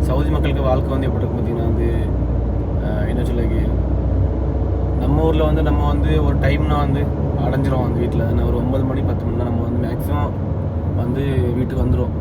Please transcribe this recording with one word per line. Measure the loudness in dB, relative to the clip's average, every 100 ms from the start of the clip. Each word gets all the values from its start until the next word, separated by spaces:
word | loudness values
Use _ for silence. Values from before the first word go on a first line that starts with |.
| 0
சவுதி | 0 2 2
மக்களுக்கு | 0 0 2
வாழ்க்கை | 0 0
வந்து | -2 -2
எப்படி | -2
இருக்கு | -2 -2
பார்த்தீங்கன்னா | -2 -2 0
வந்து, | 0 0 0 0 -2 0 0 -2 -2 -2 -2 -2
ஆஹ், | -2 -2
என்ன | 0 -2
சொல்ல, | 0 0 0 0 0 0 0 0 0 0 0 -2 -2 -2 -2 -2 0
நம்ம | 2 2 2
ஊர்ல | 2 2
வந்து | 2 2
நம்ம | 2 2
வந்து | 2 2 2 2
ஒரு | 2 2
டைம்னா | 2 2 2 0
வந்து | 0 -2 -2 -2 0 0
அடைஞ்சிரும் | 0 0 0 0
வந்து | 0
வீட்ல. | 0 0 0
ஏன்னா | 2 2
ஒரு | 0
ஒன்பது | 0 0 0
மணி, | 0 0
பத்து | -2 -2
மணி | -2
தான் | -2
நம்ம | -2 -2
வந்து | -2 -2
மேக்ஸிமம் | -2 -2 0 -2 -2 -4 -2 -2 -2 -2 -2
வந்து | 0 0 0 2 2 0
வீட்டுக்கு | -2 0
வந்துரும். | 2 2 0 -2